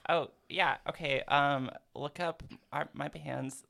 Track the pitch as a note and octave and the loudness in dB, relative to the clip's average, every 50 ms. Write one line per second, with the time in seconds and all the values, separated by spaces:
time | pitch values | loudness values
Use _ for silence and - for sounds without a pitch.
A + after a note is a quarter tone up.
0 | - - E3+ E3+ C#3 - - _ _ - - F3+ F#3 D3+ - - - - D3+ - | 0 2 2 2 2 0 -6 _ _ -6 0 2 4 4 2 0 -2 -6 -6 -4
1 | E3 C#3+ C3+ C3 - - - C#3+ C#3+ C#3+ C#3+ C3+ C3 B2 - - _ _ - B2+ | 0 0 0 0 2 4 4 6 6 6 4 2 0 -2 -6 -10 _ _ -10 -8
2 | C#3 D3 - - F3 E3 D#3+ - - - - - _ - - C#3+ D3+ - - - | -8 -6 -4 -4 -2 -2 -4 -4 -8 -16 -16 -18 _ -6 -4 -4 -4 -4 -6 -8
3 | C#3+ D3+ - D#3+ D3 D3 B2+ B2+ C3 C3+ C3+ - - - | -8 -8 -8 -10 -8 -6 -4 -4 -4 -6 -8 -10 -16 -16